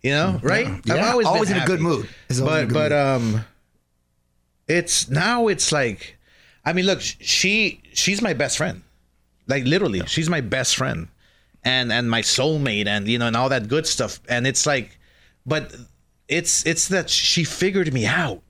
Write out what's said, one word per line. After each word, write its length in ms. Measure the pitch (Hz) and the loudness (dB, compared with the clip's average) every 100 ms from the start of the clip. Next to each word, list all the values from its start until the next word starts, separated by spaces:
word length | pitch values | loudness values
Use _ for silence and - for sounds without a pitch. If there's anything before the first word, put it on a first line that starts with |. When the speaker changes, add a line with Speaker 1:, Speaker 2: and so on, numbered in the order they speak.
Speaker 1:
You 60 | 131 | 0
know, 260 | 143 175 175 | 0 0 0
Speaker 2:
Mm, 80 | 117 | 0
Speaker 1:
right? 180 | 196 247 | 0 0
Speaker 2:
yeah. 80 | 95 - | -4 -2
Speaker 1:
I've 60 | 165 | 0
Speaker 2:
Yeah, 100 | 214 | 2
Speaker 1:
always 160 | 247 202 | 2 2
Speaker 2:
always 220 | 196 208 | 2 2
Speaker 1:
been 80 | 190 | 2
Speaker 2:
in 60 | |
a 20 | 170 | 2
good 140 | 180 | 2
Speaker 1:
happy. 160 | 170 139 | 2 0
Speaker 2:
mood. 120 | 107 - - | -4 -14 -4
He's 120 | 123 | 0
always 220 | 131 156 | 2 2
in 0 | |
Speaker 1:
But, 0 | |
Speaker 2:
a 40 | 123 | 2
good 80 | |
Speaker 1:
but, 460 | 147 151 147 139 131 | 2 2 2 2 2
Speaker 2:
mood. 120 | 117 110 | 2 -2
Speaker 1:
um, 60 | 107 _ _ _ _ _ _ _ _ _ _ _ - | -4 _ _ _ _ _ _ _ _ _ _ _ -2
it's, 420 | 165 170 - - | -2 0 -2 0
now 380 | 143 190 240 226 | 0 2 2 2
it's 240 | 175 - | 2 0
like, 440 | 151 127 98 - - _ _ - _ | 0 0 -4 -12 -20 _ _ -20 _
I 80 | - | -2
mean, 140 | 175 185 | 0 2
look, 140 | 185 | 0
sh-, 160 | - - | -4 -8
she, 600 | - - 180 214 208 - - | -2 0 2 2 0 -4 -10
she's 300 | - - 202 | -2 -2 0
my 100 | 226 | -2
best 240 | 143 135 - | -2 -2 -2
friend. 260 | 160 92 - _ _ _ _ _ - | -2 -4 -14 _ _ _ _ _ -4
Like, 180 | 135 | -2
literally, 340 | 127 170 190 98 | 2 2 2 -2
Speaker 2:
Yeah. 60 | - | -2
Speaker 1:
she's 240 | - 160 | -2 -2
my 100 | 170 | -2
best 360 | 117 135 123 - | -2 -2 0 0
friend 320 | 131 120 82 _ _ _ _ _ | -2 -4 -8 _ _ _ _ _
and, 300 | - 127 123 | -2 0 0
and 180 | 113 120 | 0 0
my 120 | 117 | 0
soulmate 640 | 107 - 139 156 139 104 104 | 0 0 2 2 0 0 0
and, 200 | 104 101 | -2 0
you 100 | 120 | 0
know, 80 | 117 | 2
and 100 | 113 | 0
all 120 | 131 | 0
that 180 | 131 107 | 0 0
good 180 | 139 160 | -2 -2
stuff. 340 | - 113 - - | -2 -4 -6 -4
And 180 | 120 127 | -2 0
it's 200 | - - | 0 0
like, 320 | 139 107 - _ _ _ _ - | 0 -2 -16 _ _ _ _ -4
but 280 | 151 123 123 120 _ _ _ _ | -4 -4 -16 -20 _ _ _ _
it's, 360 | 156 170 - - | -2 0 0 0
it's 220 | 160 - | 0 0
that 220 | 190 - | 0 0
she 340 | - - - | 0 0 0
figured 480 | 160 - 185 196 165 | 0 0 0 2 0
me 140 | 131 107 | 0 0
out 360 | 147 160 117 _ | 0 -2 -6 _